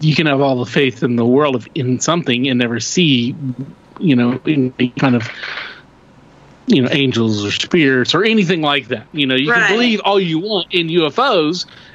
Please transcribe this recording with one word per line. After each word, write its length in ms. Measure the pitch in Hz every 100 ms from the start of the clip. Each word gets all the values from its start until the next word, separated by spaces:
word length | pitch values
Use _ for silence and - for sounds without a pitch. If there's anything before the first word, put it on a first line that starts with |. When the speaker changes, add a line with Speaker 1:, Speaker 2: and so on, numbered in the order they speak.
Speaker 1:
you 140 | 156
can 120 | 143 156
have 140 | 123
all 240 | 143 127
the 60 | 117
faith 320 | 160 135 -
in 140 | 123 120
the 100 | 117
world 280 | 131 147
of, 140 | 151 -
in 260 | 165 127 123
something 480 | - 170 147 120 135
and 100 | 123
never 220 | 120 117
see, 540 | - - 165 127 120 - 135 123 135 - - -
you 180 | 185 123
know, 240 | 120 131 -
any 440 | 147 127 - 123 -
kind 180 | 139 120
of, 120 | 113 - - - - - - - - - - - - - -
you 140 | 175
know, 80 | 120
angels 520 | 147 139 113 113 104
or 60 | 101
spirits 640 | - - 175 139 131 120
or 100 | 156
anything 380 | 220 220 170 175
like 260 | 151 143 110
that. 180 | 117 -
You 140 | 156 135
know, 80 |
you 160 | 131 151
Speaker 2:
Right. 160 | 233 208
Speaker 1:
can 80 | 214
believe 240 | 247 214
all 160 | 196 202
you 180 | 180 160
want 340 | 202 202 170
in 160 | 180 165
U 160 | 170 151
F 120 | 175
Os 480 | 269 196 151 180 - - -